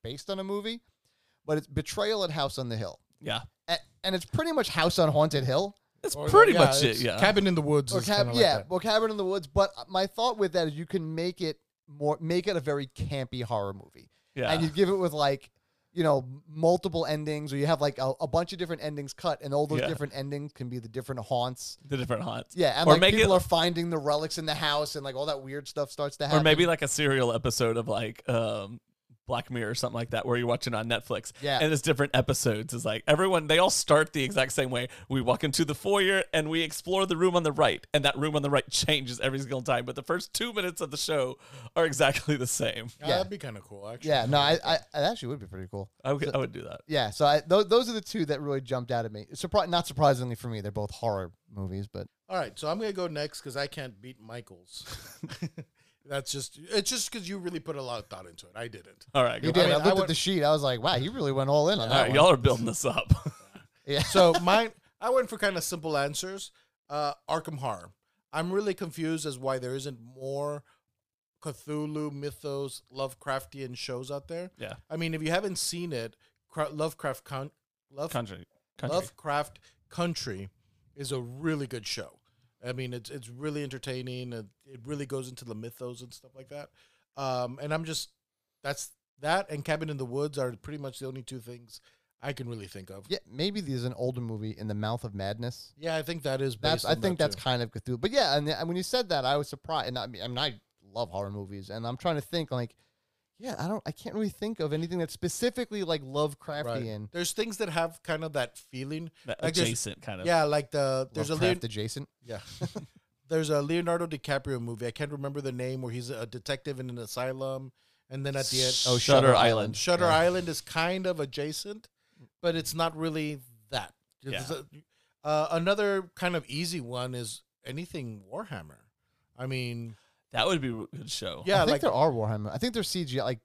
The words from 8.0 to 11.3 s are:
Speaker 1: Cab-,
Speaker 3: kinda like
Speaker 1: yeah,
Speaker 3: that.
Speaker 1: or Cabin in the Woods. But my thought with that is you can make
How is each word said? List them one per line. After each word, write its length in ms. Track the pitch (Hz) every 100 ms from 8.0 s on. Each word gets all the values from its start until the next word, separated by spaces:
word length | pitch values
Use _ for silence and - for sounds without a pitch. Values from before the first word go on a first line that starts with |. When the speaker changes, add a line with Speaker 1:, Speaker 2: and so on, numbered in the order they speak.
| 120
Speaker 1:
Cab-, 120 | 208
Speaker 3:
kinda 140 | 123
like 60 | 233
Speaker 1:
yeah, 160 | 180 127
Speaker 3:
that. 80 | 131
Speaker 1:
or 120 | 180
Cabin 300 | 214 220 226
in 60 | 208
the 80 |
Woods. 220 | 185 196 143
But 240 | 196 196 - 120
my 180 | 185 190
thought 320 | - 247 220
with 140 | 190
that 160 | 170 160
is 60 |
you 120 | 147 170
can 280 | 185 160
make 260 | 160 180